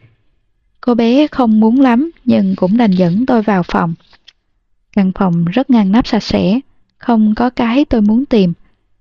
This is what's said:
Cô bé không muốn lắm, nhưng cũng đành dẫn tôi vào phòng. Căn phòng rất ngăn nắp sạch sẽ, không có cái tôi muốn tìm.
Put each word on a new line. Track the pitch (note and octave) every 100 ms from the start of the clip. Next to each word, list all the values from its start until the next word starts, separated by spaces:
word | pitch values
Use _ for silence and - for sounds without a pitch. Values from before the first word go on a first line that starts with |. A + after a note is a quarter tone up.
| _ _ _ _ _ _ _ _
Cô | -
bé | A#3 A#3 B3+ D4+
không | - A#3 G#3+
muốn | A3 B3+
lắm, | C4+ A#3 E4 -
nhưng | A#3+ A3+ F#3+ F#3+
cũng | F3+ A3+
đành | A3+
dẫn | F3+ F3+ F3+ B3+
tôi | A#3+
vào | G#3+ G3
phòng. | E3+ G3+ F3 E3 _ _ - _ _ _ _ _ _
Căn | - F#3+
phòng | F#3 F#3+ E3+
rất | E3+ F#3 C4+
ngăn | A#3+ G3
nắp | A3 -
sạch | A3
sẽ, | - G3+ F3+ A3+ - _ _ _
không | - A#3 G#3+
có | G#3+ B3
cái | - A#3 B3
tôi | D4+ A#3+
muốn | G#3 A3+ C#4+
tìm. | A3+ F#3 E3+ _ _ _ _